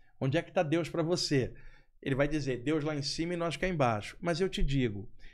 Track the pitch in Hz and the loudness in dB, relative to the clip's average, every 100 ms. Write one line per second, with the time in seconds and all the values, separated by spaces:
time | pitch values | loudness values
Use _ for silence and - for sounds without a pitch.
0 | - - 135 156 165 190 160 165 156 170 | -18 -4 0 0 0 0 2 2 0 -2
1 | 156 175 - 143 113 - - - - - | 0 0 2 2 2 -4 -18 -20 -20 -8
2 | - 131 151 151 131 120 117 156 147 147 | -2 2 2 2 -2 -2 0 0 0 -2
3 | 143 - 165 175 170 147 185 170 123 107 | -4 -2 -2 -2 -2 -2 -2 2 2 2
4 | - - 170 160 185 196 156 139 120 101 | -4 -6 -2 0 0 2 2 4 2 -2
5 | - - - | -10 -12 -14